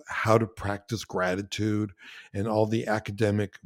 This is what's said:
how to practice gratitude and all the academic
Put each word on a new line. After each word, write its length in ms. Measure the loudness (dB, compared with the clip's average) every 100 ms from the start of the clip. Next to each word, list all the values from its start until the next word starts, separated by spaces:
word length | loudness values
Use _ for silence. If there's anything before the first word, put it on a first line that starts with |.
| -10
how 300 | -2 4 4
to 80 | 4
practice 580 | -4 -6 -6 -6 -8
gratitude 880 | -6 -2 0 -2 -4 -2 0 0 -2 -8 -20 -20 -10
and 160 | -4 0
all 180 | 2 4
the 200 | 2 0
academic 680 | -2 -2 0 2 2 -2 -6